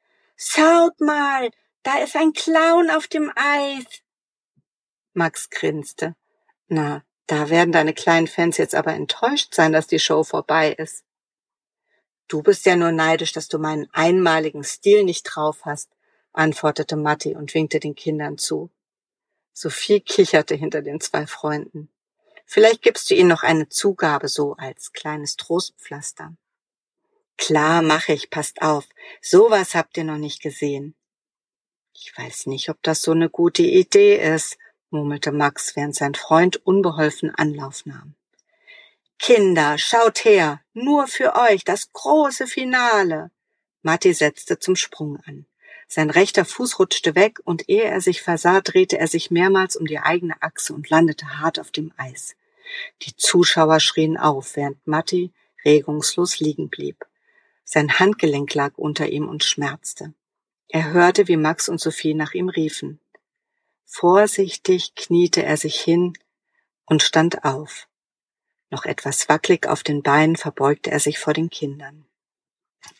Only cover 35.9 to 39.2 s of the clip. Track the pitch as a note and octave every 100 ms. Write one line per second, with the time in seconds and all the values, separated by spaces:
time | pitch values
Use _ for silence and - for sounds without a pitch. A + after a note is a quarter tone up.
35.9 | C#3 C#3+ C#3 - D#3+ F3+ - - F#3+ F#3
36.9 | D#3 D3+ - D#3 - D3+ D3 C#3 - D3+
37.9 | - - - _ _ _ _ _ - _
38.9 | _ _ -